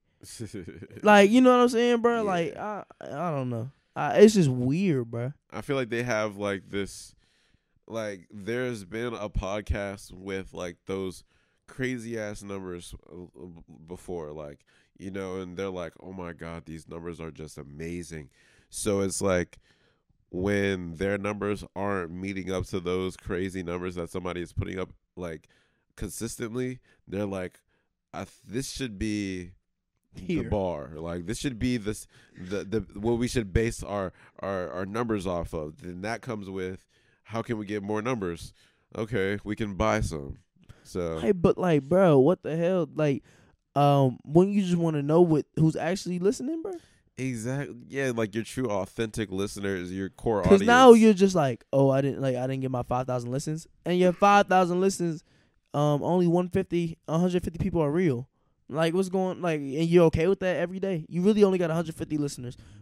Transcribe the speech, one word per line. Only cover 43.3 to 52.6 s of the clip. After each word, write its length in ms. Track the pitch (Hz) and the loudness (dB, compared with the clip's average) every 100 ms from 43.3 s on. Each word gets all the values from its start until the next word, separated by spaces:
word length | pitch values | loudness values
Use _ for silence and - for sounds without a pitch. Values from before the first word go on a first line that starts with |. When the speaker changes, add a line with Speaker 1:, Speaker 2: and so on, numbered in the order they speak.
| _ _ _ _ 139 | _ _ _ _ 4
Speaker 2:
um, 420 | 143 139 131 - | 6 6 4 0
wouldn't 320 | - 160 196 208 | 2 4 6 4
you 60 | |
just 140 | 180 175 | 2 2
wanna 240 | 165 151 | 0 0
know 180 | 143 165 | 4 6
what, 260 | 175 151 - | 8 6 0
who's 220 | - 160 - | 2 2 2
actually 420 | 156 190 175 180 | -2 -4 -4 0
listening, 440 | 190 - 254 330 | 0 0 -4 -6
bro? 100 | 392 349 _ _ _ - | -8 -10 _ _ _ -8
Speaker 1:
Exactly. 600 | 131 117 117 139 123 117 117 | -6 -6 -6 -6 -8 -12 -10
Yeah, 220 | 135 131 117 | -4 -2 0
like, 180 | 110 | -2
your 80 | 113 | -2
true, 240 | 104 - 123 | -6 -4 -2
authentic 600 | 98 95 - 113 113 98 | -2 -4 -4 -4 -4 -4
listeners, 640 | 95 104 101 98 92 90 | -2 -4 -4 -6 -4 -6
your 160 | 95 98 | -6 -8
core 340 | - 117 104 | -4 -2 2
Speaker 2:
'Cause 200 | 87 196 | 6 6
now 260 | 214 247 262 | 8 10 12
Speaker 1:
audience. 140 | 226 | 12
Speaker 2:
you're 100 | 220 | 10
just 220 | 185 196 180 | 6 4 2
like, 280 | 135 113 - | -2 -4 -2
"Oh, 180 | 135 139 | 2 4
I 100 | 135 | 2
didn't, 220 | 139 95 | 0 -2
like, 120 | 135 123 | -2 -2
I 100 | 131 | -4
didn't 140 | 135 | -4